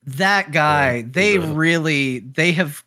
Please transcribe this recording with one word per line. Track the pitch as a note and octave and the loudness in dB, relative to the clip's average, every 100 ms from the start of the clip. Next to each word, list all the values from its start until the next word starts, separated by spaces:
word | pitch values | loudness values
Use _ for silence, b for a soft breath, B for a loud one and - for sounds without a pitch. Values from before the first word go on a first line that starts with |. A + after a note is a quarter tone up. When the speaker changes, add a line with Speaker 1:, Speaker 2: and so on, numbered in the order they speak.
Speaker 1:
that | C#3 C3+ F#3+ G3+ F#3 | -12 -2 2 2 0
guy, | D#3 D3+ D3 C#3 | 0 2 2 2
Speaker 2:
Yeah, | A#2+ | -2
he | |
Speaker 1:
they | A2+ E3 G#3 G3 | -4 0 2 0
Speaker 2:
does. | D#3+ | 0
Speaker 1:
really, | D3+ D#3+ E3+ D#3 C#3+ C3+ B2+ | 0 0 0 0 0 -2 -4
they | B2+ C3+ E3+ | -6 0 0
have | E3 D#3 D3 | 2 -2 -6